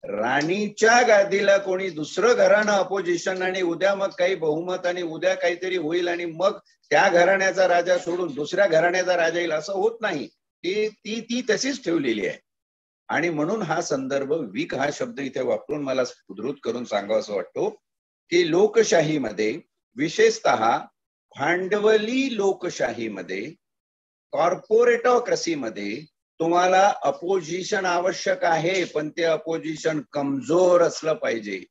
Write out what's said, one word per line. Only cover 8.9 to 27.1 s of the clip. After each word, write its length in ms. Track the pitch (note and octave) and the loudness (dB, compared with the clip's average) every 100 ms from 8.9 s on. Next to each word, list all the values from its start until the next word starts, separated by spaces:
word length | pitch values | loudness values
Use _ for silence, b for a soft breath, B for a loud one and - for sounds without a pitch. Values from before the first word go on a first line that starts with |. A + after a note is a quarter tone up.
| F3+ F3+ F3 | 0 0 2
राजा 220 | E3 E3+ | 2 0
येईल 120 | E3+ | -2
असं 220 | D#3 D#3 | -4 -4
होत 240 | F#3+ G#3+ A3+ | 0 0 0
नाही. 260 | G#3+ D#3 A2 _ | -4 -4 -8 _
ती, 540 | _ _ E3+ G#3 G#3+ | _ _ -4 -2 -2
ती, 320 | G#3+ G#3 A3+ | -6 -8 -8
ती 200 | - A#3+ A#3+ | -4 -6 0
तशीच 340 | G3 C4 C4 | -2 -2 -4
ठेवलेली 440 | - E3 C3 G#2+ F2+ | -2 -2 0 -2 -4
आहे. 120 | - _ _ _ _ _ _ _ | -6 _ _ _ _ _ _ _
आणि 220 | B2 E3+ | -2 -2
म्हणून 320 | D#3 D3+ A3 | -2 -2 -2
हा 200 | F3 D#3+ | -2 -4
संदर्भ, 500 | E3+ C#3 C3 C#3 C3+ | -2 -4 -2 -4 -2
वीक 440 | E3 A#2+ G2+ E3+ C#3 | -4 -4 -6 -6 -4
हा 140 | C#3+ | -4
शब्द 260 | C#3+ B2+ A#2 | -4 -8 -8
इथे 220 | C#3 C3+ | -8 -4
वापरून 420 | B2 G#2+ - D3 | -2 -4 -4 -8
मला 180 | C#3 C3 B2 - _ | -4 -2 -2 -6 _
उद्धृत 260 | G2 A2+ C#3+ | -10 -10 -8
करून 220 | A#2+ A#2 A#2 | -6 -6 -4
सांगावं 340 | G#2 G2+ A2 | -4 0 -2
असं 140 | G2+ | 0
वाटतो 360 | G2+ F2+ A#2+ F#3 - _ _ _ _ _ | -6 -6 -4 -6 -6 _ _ _ _ _
की 220 | F3 E3+ | 0 2
लोकशाहीमध्ये, 1120 | E3 G#3 A3+ G#3+ F#3+ D#3 D#3 A#2 G#2 G#2+ - _ _ _ A2+ | 4 4 4 4 4 2 -2 -4 -2 -2 -2 _ _ _ -6
विशेषतः 840 | D#3+ D#3+ A3 A3 - A#2+ A2 C#3 - _ _ _ _ - | -6 2 2 4 0 2 2 0 -4 _ _ _ _ -6
भांडवली 1000 | D3 F3 F#3 G#3 G#3 A3 G#3+ B3+ C4+ A3+ | -2 -2 -2 0 4 2 2 -2 -2 0
लोकशाहीमध्ये, 1160 | G3 F#3 F3 - B2+ G#2+ A2+ G2 F2 F#2+ A#2+ E3+ _ _ _ _ _ _ _ | 0 0 -6 -4 -4 -4 -8 -8 -8 -8 -10 -14 _ _ _ _ _ _ _
कॉर्पोरेटोक्रेसीमध्ये 1700 | C#3 E3 F3+ - G#3+ B3 A#3 B3 B3 - E3 - D#3 A#2 G#2 G2+ A#2 D#3+ _ _ _ | 0 0 0 0 4 4 4 4 2 2 -2 -2 -4 -6 -8 -8 -8 -12 _ _ _
तुम्हाला 540 | E3 F3 F3+ F#3 G3+ - | 0 2 4 6 4 2
opposition 840 | - | -2